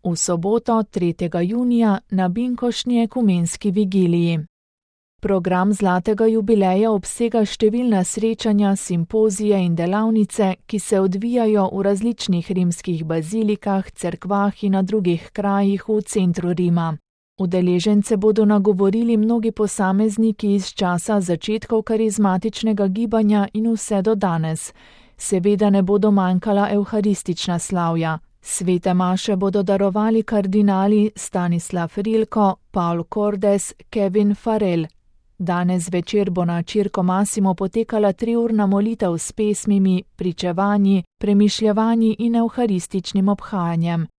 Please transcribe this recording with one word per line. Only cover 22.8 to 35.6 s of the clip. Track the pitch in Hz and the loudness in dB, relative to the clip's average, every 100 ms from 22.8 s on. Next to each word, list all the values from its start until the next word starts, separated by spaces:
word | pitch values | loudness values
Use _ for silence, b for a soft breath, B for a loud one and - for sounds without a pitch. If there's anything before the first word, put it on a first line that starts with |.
| 196 | 0
gibanja | 196 226 220 208 208 196 | -2 0 2 2 2 0
in | 214 226 | -2 -2
vse | 220 - 202 | -2 -2 -2
do | 196 | 0
danes. | 214 196 165 160 160 - - b b b b | 0 0 0 -2 -4 -10 -18 b b b b
Seveda | - 190 196 202 208 | -4 0 2 2 4
ne | 196 | 2
bodo | 185 208 214 | 2 2 4
manjkala | 196 185 185 220 202 202 | 2 2 0 0 0 0
evharistična | 202 196 214 208 190 - 170 - 175 | 0 -2 -2 0 -2 -4 -6 -4 -4
slavja. | - 180 170 165 165 160 _ _ | -4 -2 -2 -2 -2 -4 _ _
Svete | - - 180 180 185 | -10 -4 0 0 2
maše | 180 180 190 - 190 | 0 2 0 -2 -2
bodo | 196 202 | 0 0
darovali | 190 196 196 202 220 226 | 0 0 0 0 0 0
kardinali | 214 214 196 208 202 190 196 214 214 - | 0 -2 0 2 2 2 2 2 0 -4
Stanislav | - 185 175 175 - 180 165 - | -8 -4 -2 -2 -4 -6 -6 -4
Rilko, | 208 220 220 220 202 185 _ | -2 0 0 2 0 0 _
Paul | 196 170 170 165 | -4 -2 -2 -4
Cordes, | 214 208 202 202 202 - - - | -2 -2 0 0 0 -2 -14 -8
Kevin | 226 196 202 202 | -2 0 2 2
Farrell. | 202 233 220 196 170 156 _ _ _ _ - | 0 -2 0 0 0 -4 _ _ _ _ -8
Danes | 180 175 | -4 -2